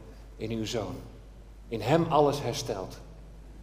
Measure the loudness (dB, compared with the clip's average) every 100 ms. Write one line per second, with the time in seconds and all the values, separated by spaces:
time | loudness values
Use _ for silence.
0 | -16 -18 -18 -8 -4 -4 -2 -2 -4 -8
1 | -12 -16 -18 -20 -20 -18 -8 -4 4 4
2 | 6 6 6 4 -2 -4 -4 -4 -4 -10
3 | -16 -18 -18 -18 -18 -18